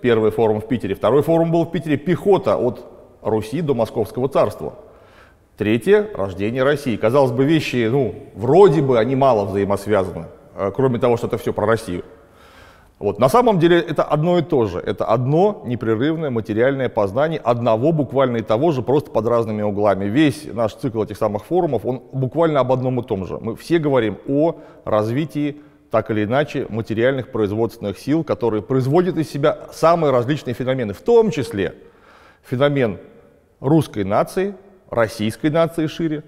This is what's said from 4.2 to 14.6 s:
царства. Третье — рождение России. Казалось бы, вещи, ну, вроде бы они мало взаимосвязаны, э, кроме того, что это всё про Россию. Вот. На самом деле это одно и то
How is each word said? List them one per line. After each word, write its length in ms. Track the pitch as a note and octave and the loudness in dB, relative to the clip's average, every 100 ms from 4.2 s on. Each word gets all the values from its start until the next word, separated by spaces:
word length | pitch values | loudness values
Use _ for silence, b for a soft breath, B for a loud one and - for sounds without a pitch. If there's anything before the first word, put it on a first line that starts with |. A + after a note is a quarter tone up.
| C3+ | -2
царства. 460 | F3 B2 - D2+ - - B B B B B _ _ | 0 0 -2 -12 -12 -20 B B B B B _ _
Третье — 500 | G#2 A#2 F#3 G#3 G#3 | 0 0 4 2 2
рождение 480 | - G2 F#2+ G#2 B2+ | -6 -8 -4 -4 0
России. 320 | C3 C#3+ C3+ G#2 | 0 0 -2 -2
Казалось 360 | A2 C3+ C3+ | 2 2 2
бы, 120 | B2 | 2
вещи, 440 | C#3 D#3+ - B2 A2 | 2 2 0 -2 0
ну, 240 | C3+ A#2+ F2+ - F#2 | 0 -2 -6 -16 -8
вроде 440 | A#2 D#3+ G3 D#3 | 2 6 6 6
бы 200 | C3+ A#2+ | 2 2
они 160 | A2+ C3+ | 2 2
мало 280 | C3+ A2+ | 4 4
взаимосвязаны, 840 | G2 G2 G2 G2+ - G#2 F#2 E2+ E2 - - | 0 -2 0 -2 2 0 0 -6 -12 -18 -20
э, 160 | - G2 | -6 -6
кроме 280 | F#2+ C3+ A#2 | 0 0 2
того, 160 | B2 A#2 | 2 0
что 100 | A2 | -2
это 100 | A2 | -4
всё 160 | - | -4
про 140 | G#2+ G2+ | -2 0
Россию. 380 | A2+ - F2 - - _ B B B B B B _ | 0 -2 -10 -10 -20 _ B B B B B B _
Вот. 180 | G2+ F#2+ | -4 2
На 100 | C3 | 4
самом 300 | A#3+ B3 G3 | 4 4 4
деле 220 | E3 F3 | 4 4
это 240 | E3 D3+ | 2 -2
одно 340 | D#3 D3+ D#3+ F3 | 0 0 2 0
и 40 | |
то 240 | D3+ D3 | 2 0